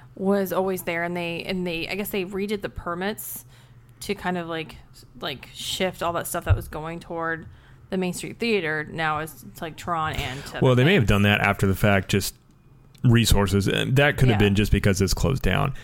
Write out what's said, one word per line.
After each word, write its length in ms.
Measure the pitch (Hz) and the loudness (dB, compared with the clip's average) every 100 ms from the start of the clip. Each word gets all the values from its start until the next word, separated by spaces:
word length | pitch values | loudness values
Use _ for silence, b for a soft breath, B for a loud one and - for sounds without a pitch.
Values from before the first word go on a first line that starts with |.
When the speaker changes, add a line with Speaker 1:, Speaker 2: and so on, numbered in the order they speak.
| B - | B -4
Speaker 1:
was 360 | 190 202 185 | 0 0 0
always 300 | 175 190 185 | 0 -2 -2
there, 200 | 185 170 | -4 -4
and 120 | 170 175 | -2 -4
they, 260 | 170 170 | -4 -6
and 220 | - 185 180 | -4 -4 -2
they, 220 | 165 165 | -4 -4
I 80 | 190 | -6
guess 140 | 202 | -4
they 160 | 208 180 | -4 -4
redid 360 | 196 202 208 | -4 -4 -4
the 80 | 170 | -6
permits 760 | - 180 170 196 226 - - - b b b b - | -8 -8 -4 -6 -6 -10 -14 -18 b b b b -12
to 120 | - | -8
kind 240 | 196 180 180 | -6 -4 -4
of, 100 | 165 | -6
like, 280 | 165 160 - - - - 123 | -8 -10 -16 -20 -20 -20 -12
like, 280 | 180 135 - - | -10 -10 -14 -12
shift 480 | - - 185 180 | -8 -2 -4 -2
all 100 | 165 | -4
that 140 | 170 - | -4 -4
stuff 180 | 175 - | -4 0
that 100 | - | 0
was 120 | - | 0
going 320 | 156 160 170 | -10 -10 -10
toward 480 | - 170 165 165 175 b b b - | -8 -6 -4 -6 -10 b b b -6
the 80 | 190 | -2
Main 160 | 180 | -2
Street 240 | 180 165 - | -4 -10 -4
Theater. 500 | 233 208 156 156 151 | 0 0 0 -4 -4
Now 280 | 160 160 151 | -4 -2 -2
it's, 220 | 156 - | -6 -12
it's 160 | 202 - | -20 -12
like 140 | 170 135 | -12 -10
Tron 380 | - 165 156 | -4 -2 -2
and 320 | - 139 135 - | -4 -6 -8 -10
to 120 | 131 | 0
Speaker 2:
Well, 120 | 135 | 4
Speaker 1:
other 100 | 123 | 6
Speaker 2:
they 20 | 127 | 6
may 80 | 196 | 4
have 80 | |
Speaker 1:
things. 60 | 101 | 4
Speaker 2:
done 120 | 101 | 4
that 180 | 104 104 | 4 4
after 240 | 101 98 98 | 2 2 0
the 80 | 92 | 2
fact, 340 | 107 98 - | 4 2 2
just 260 | 101 - - _ _ _ - - - | 0 -2 -8 _ _ _ -20 -20 0
resources. 640 | 127 117 107 101 98 98 98 | 4 6 6 4 4 2 2
And 280 | 101 107 131 | 0 2 4
that 220 | 143 - | 4 4
could 100 | 123 | 4
have 100 | 95 | 6
Speaker 1:
Yeah. 80 | 104 | 4
Speaker 2:
been 60 | 98 | 4
just 160 | 104 | 2
because 300 | 101 101 92 | 2 2 2
it's 120 | 95 - | 2 2
closed 260 | - 87 | 0 0
down. 320 | - - 101 B | 0 0 0 B